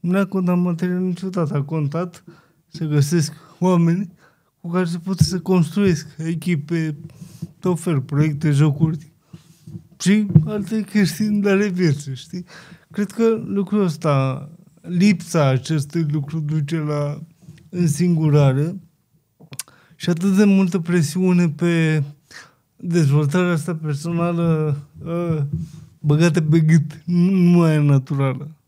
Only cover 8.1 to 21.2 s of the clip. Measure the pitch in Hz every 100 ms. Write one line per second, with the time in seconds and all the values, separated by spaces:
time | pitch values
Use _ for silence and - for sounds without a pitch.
8.1 | 143 151 147 156 139 151 143 160 165 -
9.1 | _ _ - _ _ - - - _ 180
10.1 | 208 208 165 156 214 190 220 202 214 185
11.1 | - 214 208 202 196 208 180 180 143 143
12.1 | 131 - 180 175 - - - _ - 208
13.1 | - 226 220 226 196 196 208 190 147 160
14.1 | 143 135 131 139 - _ _ - 175 202
15.1 | 180 - 170 139 131 - 160 131 170 156
16.1 | 151 139 160 147 156 143 165 151 147 147
17.1 | 147 165 _ - - - 175 170 139 180
18.1 | 165 156 147 139 131 156 190 - _ _
19.1 | _ _ _ - - - _ _ _ -
20.1 | 170 190 190 208 190 190 185 165 175 139
21.1 | 180